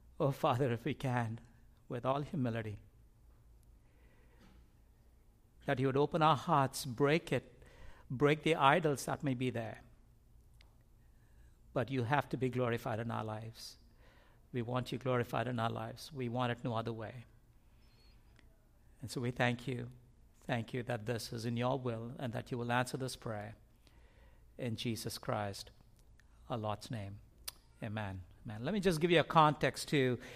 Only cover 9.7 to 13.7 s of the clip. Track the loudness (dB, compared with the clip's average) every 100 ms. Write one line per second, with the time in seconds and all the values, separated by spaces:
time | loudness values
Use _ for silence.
9.7 | -10 -18 -20 -20 -20 -20 -20 -20 -20 -20
10.7 | -20 -20 -20 -20 -20 -20 -20 -20 -20 -6
11.7 | -2 0 -2 2 2 0 -2 0 0 0
12.7 | 0 -2 -4 -2 -4 -4 -6 -10 -12 -16